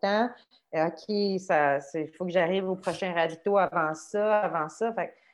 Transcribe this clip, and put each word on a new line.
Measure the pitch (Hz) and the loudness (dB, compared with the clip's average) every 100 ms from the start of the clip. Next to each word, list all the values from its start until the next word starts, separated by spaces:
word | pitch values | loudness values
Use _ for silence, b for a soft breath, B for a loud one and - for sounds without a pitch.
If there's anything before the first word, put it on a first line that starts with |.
temps. | 196 208 247 B B B _ 160 | 0 2 0 B B B _ -2
Euh, | 160 | -2
ok, | 165 - 208 202 190 | -2 -4 0 0 0
ça, | 185 165 143 139 | 2 2 4 2
c'est, | 147 165 | -2 -6
il | 151 - | -6 -6
faut | |
que | 180 | -2
j'arrive | 180 170 190 190 | 0 2 0 -2
au | 185 | -4
prochain | 185 165 190 | -4 -4 -2
ravito | 170 165 165 202 202 | 0 -2 -2 0 2
avant | 175 175 156 | 2 2 -2
ça, | 156 - 208 214 214 | -4 -4 -2 2 2
avant | 190 160 156 | 2 -2 -4
ça. | - 226 | -4 -4
Fait | 220 170 | -2 -6
que | b b | b b